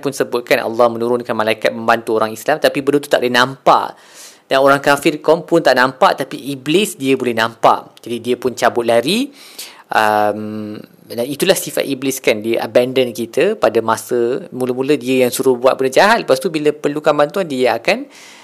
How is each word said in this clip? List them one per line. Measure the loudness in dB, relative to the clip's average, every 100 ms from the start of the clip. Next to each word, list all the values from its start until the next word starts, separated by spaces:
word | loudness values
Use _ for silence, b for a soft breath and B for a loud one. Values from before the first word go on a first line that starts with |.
pun | -2
sebutkan | -4 -4 -4 0 -2
Allah | 0 2 2
menurunkan | 2 -2 -2 -4
malaikat | -4 -2 0 -2
membantu | -2 0 0 0 0
orang | -2 -4
Islam, | -4 0
tapi | 0 0
benda | 0 -2
tu | 2
tak | 0
boleh | 2
nampak. | 2 0 0 2 2 2 -10 B B B B
Dan | B 2
orang | 4 4
kafir | 2 2 0 0
kaum | 2 0 2
pun | 2
tak | 4 4
nampak, | 2 4 2 2
tapi | -6 -10 -10
iblis | -8 -2 0 0 -2
dia | 0 0
boleh | 0
nampak. | 0 -2 2 2 2 -2 -16
Jadi | -10 -8
dia | -4 -2
pun | -4
cabut | 0 0 0
lari. | 0 2 2 -2 -4 B B B B B B
Um, | 0 2 2 0 -2 -8 -10 -10 -12 -18 _ -14
dan | -8 -6
itulah | -2 0 -2
sifat | -2 -6 -6
iblis | -4 -4 -4
kan, | -2 -2
dia | -2 -4
abandon | 0 0 2 0 -2 -4
kita | -6 -2 -2 2
pada | 0 2
masa | 0 -2 -2 -2 0 -2 -8
mula-mula | -8 -4 -2 0 0
dia | 0 2 2
yang |
suruh | 0 0 2
buat | 2 2
benda | 0 4
jahat. | 4 4 0
Lepas | 0
tu | -2
bila | -2 -2 -2
perlukan | -4 -2 0 2
bantuan, | 0 -2 -4
dia | 0 0 0
akan, | 0 -2 -4 B B B